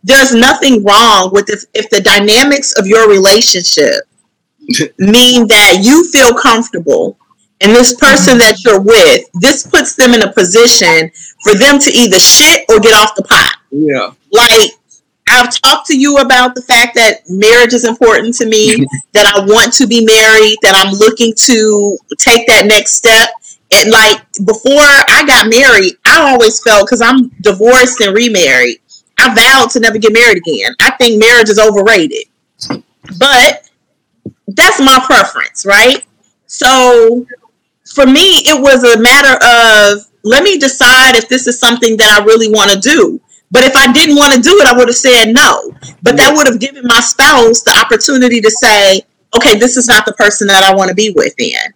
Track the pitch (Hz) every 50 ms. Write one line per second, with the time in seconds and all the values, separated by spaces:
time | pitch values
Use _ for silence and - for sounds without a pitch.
0 | - 190 262 269 262 262 254 226 240 262 311 - - 277 254 220 196 202 202 214
1 | 240 233 214 196 185 185 185 202 202 - 208 202 - _ _ 220 208 - - 202
2 | 190 208 196 202 202 208 214 240 277 285 285 277 277 - - - 196 190 214 226
3 | 226 214 202 196 190 196 196 220 233 - - 180 170 - - - 147 127 - -
4 | - _ _ _ _ _ _ _ _ _ _ _ - - - 147 156 151 _ -
5 | 185 202 214 240 247 247 247 247 233 208 220 208 208 196 180 185 196 233 285 330
6 | 349 - - 277 262 247 - - - 269 226 226 240 - - - 170 147 123 82
7 | 85 - 208 _ _ _ _ _ _ _ _ _ - 202 220 240 247 247 247 -
8 | - 269 269 269 185 - 254 233 233 220 214 185 - 240 208 190 196 208 226 220
9 | 180 156 127 - - _ _ 175 180 262 320 - - - - 330 285 - - -
10 | 262 247 240 226 208 196 - - 190 175 185 226 233 247 - - 185 170 165 160
11 | 160 165 _ - - - _ _ - 208 208 190 240 285 285 277 285 285 269 240
12 | 240 208 185 180 - - - - 294 311 330 - - - 226 214 202 226 220 214
13 | 214 220 - - 196 - 226 - 196 - - - _ _ 135 143 156 151 139 127
14 | 98 - _ _ _ _ 196 220 233 226 190 - 214 - - _ _ _ _ _
15 | _ _ _ _ _ - 226 254 247 247 - - - 269 294 302 - - 320 262
16 | 269 294 285 277 262 247 254 247 254 254 254 254 247 - 254 233 240 240 240 240
17 | 226 214 196 - _ - 180 190 208 214 233 240 240 233 247 233 240 226 226 -
18 | 262 226 220 - 208 226 240 - 233 220 220 214 214 214 214 240 - - - 135
19 | - _ _ 208 208 202 202 202 196 196 208 226 220 240 - - 269 202 233 233
20 | 226 220 220 220 220 220 220 220 214 214 214 220 - 196 190 190 190 196 196 196
21 | 214 226 233 - 240 226 220 - - - 247 220 214 214 208 208 202 208 196 -
22 | _ _ - - - 254 233 233 233 - 226 208 196 208 214 208 202 - - -
23 | - 233 220 220 226 - - - _ - - _ _ _ 185 202 - 214 220 220
24 | 220 214 202 - _ _ - - 202 190 220 - - 269 277 294 294 285 277 277
25 | - - 285 294 311 294 262 233 226 220 226 247 269 262 233 202 190 180 - _
26 | _ - 269 330 311 277 262 247 233 220 240 - - 233 214 208 196 208 254 214
27 | 233 233 262 262 247 254 _ - - 208 202 185 214 233 254 254 247 247 254 -
28 | 220 196 190 220 240 240 214 185 170 135 131 127 123 120 117 _ _ _ - _
29 | _ _ _ - 254 254 220 226 226 254 269 269 262 254 - 254 220 226 214 220
30 | 214 220 208 233 240 240 208 180 170 165 151 - 98 - - - 196 254 262 -
31 | 254 240 220 208 214 226 247 240 220 208 208 208 220 220 202 202 196 214 226 196
32 | 160 139 120 113 - _ _ _ _ _ _ _ - - - - _ _ _ _
33 | _ - 196 170 254 277 277 247 254 302 - - _ _ _ _ _ _ _ _
34 | _ _ _ _ _ - _ _ _ - 196 196 330 370 - - 269 269 262 262
35 | 254 - 285 226 196 - - - - - _ - - 196 196 208 220 247 277 -
36 | - _ _ _ _ _ _ _ _ _ - - 285 254 262 262 254 247 247 233
37 | 226 226 240 247 247 _ - _ _ _ _ _ _ _ _ _ _ - - -
38 | 277 254 269 302 359 381 349 302 - 285 311 269 269 277 262 254 247 240 233 220
39 | 226 240 254 285 285 269 254 - - 240 240 233 233 226 214 214 208 202 202 208
40 | - _ _ _ _ 208 240 285 349 403 381 302 277 269 - - 269 247 262 254
41 | 262 262 226 226 233 - 254 254 - 247 240 - - 233 240 240 240 226 220 214
42 | 220 214 208 208 202 214 226 226 226 220 214 214 196 202 202 196 196 269 302 330
43 | 208 - - - _ _ _ _ _ _ - 247 254 262 269 277 277 254 247 294
44 | 330 320 294 285 285 285 277 247 214 302 381 415 285 254 247 247 247 233 240 -
45 | - 262 247 233 226 220 226 269 302 226 160 - - - - _ - - - _
46 | - 240 277 277 262 277 302 302 294 269 233 214 220 277 277 277 247 240 233 233
47 | 233 - - - 269 294 302 269 233 226 233 - - 240 - - 214 - 233 208
48 | - - 285 254 247 247 233 233 208 220 214 - - 233 214 208 202 196 190 190
49 | - _ _ _ _ _ - 233 - 285 214 208 233 247 - 262 240 226 240 214
50 | 220 226 - - 214 208 202 - 214 196 196 190 190 196 190 196 190 185 175 190
51 | 220 220 185 - - - - - 120 82 64 55 50 - _